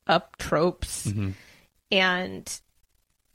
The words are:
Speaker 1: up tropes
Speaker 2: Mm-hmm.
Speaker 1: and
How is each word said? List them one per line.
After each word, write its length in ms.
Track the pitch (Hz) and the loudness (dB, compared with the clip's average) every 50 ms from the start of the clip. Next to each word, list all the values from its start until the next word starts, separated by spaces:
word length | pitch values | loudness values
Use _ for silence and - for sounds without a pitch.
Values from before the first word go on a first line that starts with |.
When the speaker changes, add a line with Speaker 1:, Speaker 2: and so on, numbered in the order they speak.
| _ | _
Speaker 1:
up 300 | - 165 175 - - - | 2 2 2 2 -2 -12
tropes 680 | - - - 170 151 170 180 175 - - - - - - | -12 -4 0 2 2 2 2 0 -2 -6 -8 -8 -6 -4
Speaker 2:
Mm-hmm. 220 | 107 101 107 98 95 95 - - - - - _ _ _ _ _ - | -4 -2 -2 -2 -4 -4 -8 -14 -20 -20 -20 _ _ _ _ _ 0
Speaker 1:
and 680 | 208 190 185 185 180 180 185 190 190 185 - - - - - _ _ _ _ _ _ _ _ _ _ _ _ _ _ | 2 2 4 2 2 0 -4 -6 -8 -12 -12 -12 -12 -14 -16 _ _ _ _ _ _ _ _ _ _ _ _ _ _